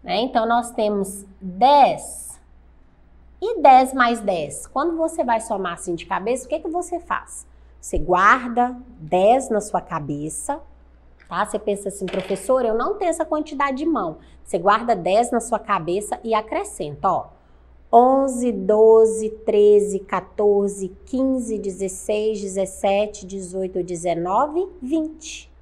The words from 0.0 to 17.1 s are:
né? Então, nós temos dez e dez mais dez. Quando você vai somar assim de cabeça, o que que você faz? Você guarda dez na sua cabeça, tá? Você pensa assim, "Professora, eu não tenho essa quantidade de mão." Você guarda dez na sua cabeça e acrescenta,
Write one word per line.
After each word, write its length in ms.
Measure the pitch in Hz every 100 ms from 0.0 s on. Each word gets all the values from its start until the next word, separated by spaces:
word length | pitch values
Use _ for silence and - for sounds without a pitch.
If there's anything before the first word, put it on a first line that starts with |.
né? 180 | - 190
Então, 240 | 247 240 226
nós 240 | 233 240
temos 560 | - 214 202 196 - - -
dez 1000 | 185 180 254 294 262 - - - - - _ - - - _ _ _ - - -
e 220 | 403 453
dez 320 | 285 262 262
mais 280 | 269 240 233
dez. 460 | 202 180 147 - -
Quando 300 | 262 320 330
você 260 | 320 330
vai 160 | 254 226
somar 320 | - 202 185
assim 200 | 170 -
de 120 | 170 -
cabeça, 400 | 185 196 254 -
o 20 |
que 120 | 320
que 80 | 330
você 300 | 339 349 339
faz? 480 | - - - - - - - -
Você 200 | - 175
guarda 760 | 156 180 202 254 240 233 247 247 - -
dez 520 | 156 180 196 254 254
na 100 | 214
sua 220 | 202 185
cabeça, 760 | - 165 147 147 156 - - 294 - - _ _ _ _ -
tá? 160 | 175
Você 140 | 208 208
pensa 320 | 208 202 202
assim, 160 | 190 185
"Professora, 600 | 190 185 190 - 262 240
eu 60 |
não 200 | 220 294
tenho 160 | 415 359
essa 160 | 320 320
quantidade 500 | 302 302 277 277 262
de 80 |
mão." 320 | 320 269 175 151 - -
Você 160 | - 175
guarda 380 | 185 214 240 202
dez 340 | 170 202 240
na 100 | 240
sua 180 | 226 214
cabeça 600 | - 196 160 185 208 -
e 80 | 226
acrescenta, 760 | 214 214 320 403 - 156 139 196